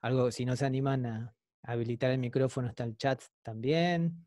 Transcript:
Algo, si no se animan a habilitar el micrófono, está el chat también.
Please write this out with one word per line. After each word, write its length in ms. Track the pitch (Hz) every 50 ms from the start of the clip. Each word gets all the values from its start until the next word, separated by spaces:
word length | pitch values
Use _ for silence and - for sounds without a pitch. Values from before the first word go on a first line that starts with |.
Algo, 280 | - 117 127 131 123 123
si 160 | 117 - 123
no 100 | 123 127
se 120 | 127 143 135
animan 400 | 131 131 135 139 135 131 123 120
a 280 | 113 110 113 120 - _ _ _ _ _ _
habilitar 480 | - 120 120 117 113 120 117 - 127
el 80 | 127 131
micrófono, 480 | 127 120 120 131 131 131 - - 123 120
está 160 | 113 - 120
el 120 | 117 113
chat 280 | _ - 135 135 127 - - _ _
también. 800 | _ - 110 110 113 131 151 165 170 175 175 170 170 165 165 - -